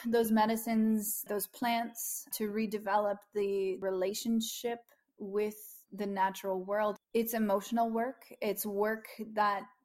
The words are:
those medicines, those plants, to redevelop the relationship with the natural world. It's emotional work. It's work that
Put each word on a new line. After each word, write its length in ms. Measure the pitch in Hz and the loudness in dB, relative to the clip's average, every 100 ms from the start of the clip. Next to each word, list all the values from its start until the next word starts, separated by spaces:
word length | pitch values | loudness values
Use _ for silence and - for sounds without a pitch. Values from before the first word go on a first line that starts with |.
| 240 | 0
those 260 | 233 226 | 2 4
medicines, 920 | 220 220 226 233 220 220 220 208 - - | 6 4 2 2 4 4 2 0 -4 -2
those 200 | 208 - | -2 -4
plants, 800 | - 240 233 233 - - - - - | -2 0 0 -2 -6 -6 -8 -6 -4
to 140 | 214 | -2
redevelop 680 | 208 220 208 208 208 208 202 - | 0 -2 -2 2 2 2 -2 -4
the 420 | 208 202 196 190 185 | -2 0 0 0 -2
relationship 1000 | 196 185 185 220 226 226 220 - 233 233 - _ _ - | -2 0 0 -2 0 2 0 -4 -4 -6 -10 _ _ -12
with 360 | 202 208 214 214 - - - | -4 -2 -2 -4 -16 -20 -14
the 140 | 196 202 | -6 -4
natural 580 | 196 190 190 196 190 | 0 0 0 -4 -4
world. 320 | 185 208 214 196 _ | -2 0 0 -2 _
It's 200 | 233 226 | -2 0
emotional 560 | 226 214 202 202 233 233 | 0 2 2 2 0 2
work. 340 | 226 247 - - - | 0 -2 -6 -14 -4
It's 240 | 214 196 214 | -2 -2 -2
work 420 | 196 208 220 - - 220 | 0 0 0 -6 -12 -6
that 300 | 214 208 202 214 _ | 2 2 2 -6 _